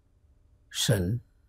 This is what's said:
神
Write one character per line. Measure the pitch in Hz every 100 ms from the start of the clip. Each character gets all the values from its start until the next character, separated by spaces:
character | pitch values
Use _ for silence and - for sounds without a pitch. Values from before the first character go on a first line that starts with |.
| _ _ - - - - -
神 | - - 104 90 120 - _